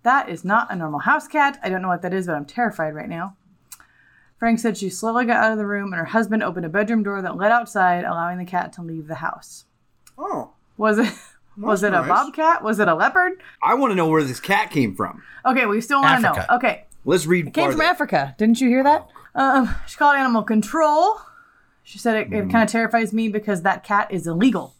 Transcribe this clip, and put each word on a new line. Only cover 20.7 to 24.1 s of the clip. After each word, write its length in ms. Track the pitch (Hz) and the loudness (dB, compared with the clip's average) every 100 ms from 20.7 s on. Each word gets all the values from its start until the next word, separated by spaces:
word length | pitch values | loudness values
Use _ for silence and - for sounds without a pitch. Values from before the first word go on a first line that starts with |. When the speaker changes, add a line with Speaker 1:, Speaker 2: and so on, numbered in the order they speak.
| 320 302 302 370 427 - - _ _ _ _ | 2 4 4 2 0 -8 -20 _ _ _ _
Speaker 1:
She 160 | - 202 | -20 -6
said, 160 | 233 220 | -2 -2
"It, 160 | 208 | -2
it 120 | 214 190 | -4 0
Speaker 2:
Mm. 60 | |
Speaker 1:
kinda 140 | 226 220 | 2 2
terrifies 480 | 226 226 233 226 | 0 0 0 0
me 160 | 220 226 | -2 -2
because 320 | 208 208 185 | -4 -4 -2
that 220 | 190 185 | -2 -2
cat 240 | - 202 - | 0 -2 0